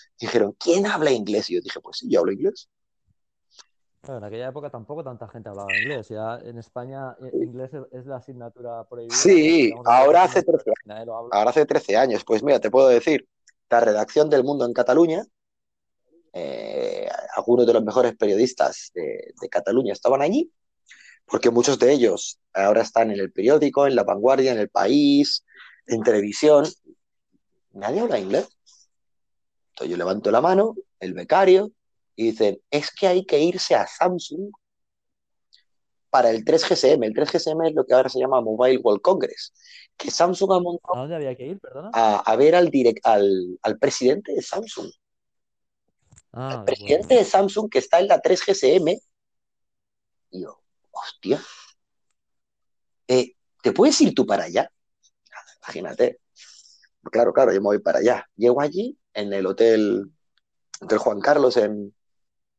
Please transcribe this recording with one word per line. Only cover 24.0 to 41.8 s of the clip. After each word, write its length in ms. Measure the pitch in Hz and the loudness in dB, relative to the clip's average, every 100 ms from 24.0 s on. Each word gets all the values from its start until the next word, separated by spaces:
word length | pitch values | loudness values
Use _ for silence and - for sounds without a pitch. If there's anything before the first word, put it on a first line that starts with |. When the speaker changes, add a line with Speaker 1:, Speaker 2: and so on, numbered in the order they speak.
Speaker 1:
Vanguardia, 480 | 101 98 117 135 131 | 0 0 2 2 2
en 60 | 117 | 0
El 120 | 104 | -2
País, 760 | - 95 143 143 143 143 - _ _ - _ - | -2 0 2 4 2 2 -2 _ _ -20 _ -8
en 160 | 117 | -4
televisión. 640 | 113 107 104 101 151 147 151 - _ _ _ _ _ _ _ _ _ | 0 0 0 0 4 4 2 -6 _ _ _ _ _ _ _ _ _
Nadie 280 | 101 101 160 | -10 -6 -4
habla 180 | 233 131 | -4 -4
inglés. 300 | 95 123 - _ _ _ _ _ _ _ _ _ _ _ _ | -2 -4 -4 _ _ _ _ _ _ _ _ _ _ _ _
Entonces 200 | - 67 | -12 -8
yo 60 | 87 | -6
levanto 340 | 87 101 101 | -4 -4 0
la 100 | 110 | 2
mano, 340 | 160 185 220 233 - - | 2 2 0 -4 -16 -14
el 160 | - | -12
becario, 580 | 90 170 175 196 185 214 _ _ _ _ - | -10 -2 2 4 4 2 _ _ _ _ -6
y 160 | 113 | -4
dicen, 280 | 110 110 98 - | 0 0 -2 -6
"Es 200 | 147 147 | -6 -6
que 160 | - 190 | -2 0
hay 180 | 180 | 0
que 160 | 190 147 | 0 0
irse 340 | 165 180 - | 0 -2 -2
a 120 | 139 - | 0 -2
Samsung 640 | - 170 180 - 156 202 208 _ _ _ _ _ _ _ _ _ _ _ _ _ _ _ | -2 -2 -2 -10 -12 -12 -14 _ _ _ _ _ _ _ _ _ _ _ _ _ _ _
para 200 | 135 123 | 2 2
el 140 | 113 | 0
tres 240 | 110 160 - | 0 0 2
G 40 | |
S 200 | - 131 | 2 4
M". 140 | 147 110 | 2 0
El 80 | |
tres 160 | 113 147 | -2 -2
G 60 | 170 | -2
S 140 | - | -4
M 160 | 156 165 | -2 -2
es 60 | |
lo 120 | 156 131 | -2 2
que 80 | |
ahora 140 | 123 131 | 2 2
se 100 | 127 | -2
llama 220 | 131 131 | 0 0
Mobile 380 | 113 110 127 131 | 0 0 2 2
World 220 | 117 104 | 2 0
Congress, 540 | - 190 - - - _ _ - - - | 2 0 -2 -8 -18 _ _ -20 -20 -16
que 140 | 285 | -8
Samsung 420 | - 175 180 196 | -2 0 0 0
ha 80 | 185 | 0
montado 360 | 175 175 - 180 | 0 -8 -6 -6
Speaker 2:
¿A 40 | |
dónde 160 | 139 165 | -6 -8
había 180 | 139 127 | -8 -10
que 100 | 131 | -12
ir, 120 | 196 | -14
perdona? 300 | 135 131 | -16 -16